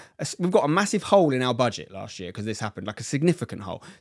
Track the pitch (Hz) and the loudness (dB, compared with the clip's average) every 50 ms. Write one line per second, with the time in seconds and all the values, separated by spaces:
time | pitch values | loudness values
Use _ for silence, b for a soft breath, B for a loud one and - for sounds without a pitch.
0 | B B B - 175 - - - 175 180 185 208 139 147 156 190 208 - - 196 | B B B -8 -8 -8 -4 -2 -2 4 4 4 4 4 2 2 2 2 0 -2
1 | - - 202 202 170 147 131 127 127 127 120 117 123 117 - 80 - - 95 95 | 2 6 6 6 6 6 2 2 0 0 2 2 2 0 0 -4 -12 -12 -12 -12
2 | 101 107 - - 92 87 - 107 104 110 104 - 117 104 - 95 95 104 101 - | -12 -12 -12 -12 -10 -10 -8 -6 -6 -6 -4 -4 -6 -6 -6 -6 -8 -8 -8 -8
3 | 117 - 147 135 156 175 160 - - - 104 - 101 92 87 - B B B B | -8 -4 -2 2 2 2 2 2 -2 -8 -8 -10 -8 -8 -10 -10 B B B B